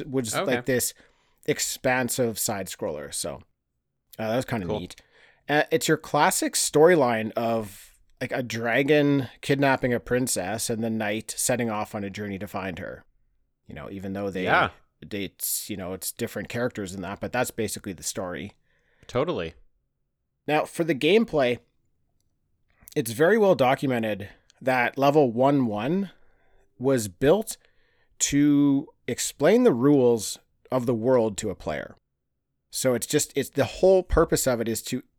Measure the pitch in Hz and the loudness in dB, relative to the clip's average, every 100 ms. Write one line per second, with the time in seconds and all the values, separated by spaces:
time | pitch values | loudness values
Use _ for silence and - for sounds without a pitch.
0 | 151 131 113 120 190 123 120 123 - - | -4 -4 -2 -2 -2 -2 0 0 -2 -6
1 | _ _ _ _ - - - - 131 127 | _ _ _ _ -4 -2 -4 -4 -2 0
2 | 120 - 120 104 - 101 95 - 104 73 | -2 0 -2 -2 -4 -4 -8 -8 -8 -8
3 | 71 - 85 69 - _ _ _ _ _ | -10 -8 -8 -10 -16 _ _ _ _ _
4 | _ - 110 120 131 120 90 104 87 - | _ -8 -4 -2 -2 -6 -4 -6 -8 -14
5 | _ _ - _ - 147 - 160 - 156 | _ _ -20 _ -2 0 2 0 2 0
6 | - 147 170 - 311 - - 147 160 175 | 0 2 2 2 -2 -2 0 6 8 8
7 | 123 113 110 117 117 113 107 - - _ | 4 2 -2 -2 0 -2 -4 -12 -20 _
8 | _ _ 127 123 123 113 117 117 139 151 | _ _ -6 -6 -4 -4 0 2 4 4
9 | 143 143 123 - - 139 139 131 131 120 | 4 2 -2 -8 -2 2 2 2 0 -2
10 | - 123 127 - 90 110 - 113 113 110 | -2 -2 0 -4 -4 -6 -4 -4 -2 -2
11 | 107 110 - - - 123 120 107 104 110 | -2 -4 -6 -4 -2 0 0 -2 -4 -6
12 | 101 95 104 98 98 101 95 82 53 - | -8 -8 -8 -8 -8 -8 -8 -8 -10 -14
13 | - _ _ _ _ _ - - - 98 | -18 _ _ _ _ _ -18 -14 -12 -12
14 | 98 98 101 92 90 165 120 - _ _ | -8 -6 -6 -4 0 2 0 -4 _ _
15 | - 101 95 - - - - 101 90 92 | -12 -10 -10 -8 -8 -6 -8 -10 -8 -8
16 | - - 117 107 101 117 123 - 95 98 | -10 -8 -8 -8 -8 -6 -4 -6 -8 -8
17 | 90 101 101 123 127 - 107 - - 85 | -10 -8 -6 -2 -4 -4 -6 -6 -10 -10
18 | - - 92 82 92 - _ _ _ _ | -8 -6 -8 -8 -12 -16 _ _ _ _
19 | - 120 156 131 82 - _ _ _ _ | -6 -4 -2 -4 -6 -10 _ _ _ _
20 | _ _ _ _ - 151 - - 165 139 | _ _ _ _ -2 0 0 -2 -2 0
21 | 151 214 226 156 123 120 - _ _ _ | 4 4 2 2 0 -2 -8 _ _ _
22 | _ _ _ _ _ _ _ _ - 156 | _ _ _ _ _ _ _ _ -8 -6
23 | 123 113 165 226 202 160 127 135 139 120 | -4 0 2 4 4 4 4 2 0 -2
24 | 113 101 101 - _ _ 123 127 120 - | -2 -4 -8 -16 _ _ -2 0 0 2
25 | 139 147 135 113 131 143 120 104 120 185 | 2 4 4 4 2 4 0 -2 -2 -2
26 | 190 - _ _ _ _ _ - 127 131 | -4 -12 _ _ _ _ _ -4 0 0
27 | 104 87 135 190 220 - _ _ _ _ | -2 0 4 4 0 -12 _ _ _ _
28 | _ - - 143 147 143 143 139 - _ | _ -6 0 4 4 4 4 2 -2 _
29 | - 117 - - 147 226 247 127 135 147 | -8 -6 -6 0 4 6 6 4 6 6
30 | 123 117 101 - _ _ _ 131 120 120 | 6 4 -2 -10 _ _ _ -2 0 0
31 | 117 131 110 101 107 90 - 73 - - | 2 2 2 -2 -6 -6 -6 -6 -8 -16
32 | _ _ _ _ _ _ _ - 131 120 | _ _ _ _ _ _ _ -2 0 0
33 | - 147 - - 131 - 123 - 185 190 | 0 0 0 -4 -4 -2 -2 2 4 4
34 | 180 - 165 160 - 117 113 110 - 127 | 4 2 2 2 0 0 -2 -4 -6 -8
35 | - | -8